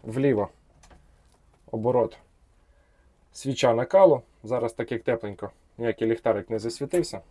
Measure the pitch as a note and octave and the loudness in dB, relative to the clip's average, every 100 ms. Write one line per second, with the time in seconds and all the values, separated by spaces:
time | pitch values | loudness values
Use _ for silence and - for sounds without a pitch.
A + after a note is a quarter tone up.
0 | - A#2 C#3 A2 G2 _ _ _ - - | -8 0 2 2 -2 _ _ _ -20 -20
1 | _ _ _ _ _ _ - A2+ A2 B2 | _ _ _ _ _ _ -12 -4 0 2
2 | A2+ - _ _ _ _ _ _ _ _ | 0 -4 _ _ _ _ _ _ _ _
3 | _ _ _ - C#3 C3 B2+ A2+ B2+ F#3+ | _ _ _ -10 -8 0 2 2 2 6
4 | F#3 C3 - _ A2 B2 A#2 - - A#2 | 6 6 -2 _ -6 -4 -4 -6 -6 -4
5 | - A#2 G#2 G2+ - _ _ - A#2 A2 | -2 -4 -4 -10 -14 _ _ -6 -6 -2
6 | A2+ A2+ A#2 G#2 - A2+ A2+ A2+ C#3+ F3 | -2 0 0 -2 -2 -6 -6 -8 -2 -2
7 | D#3+ G2 - | -2 -8 -16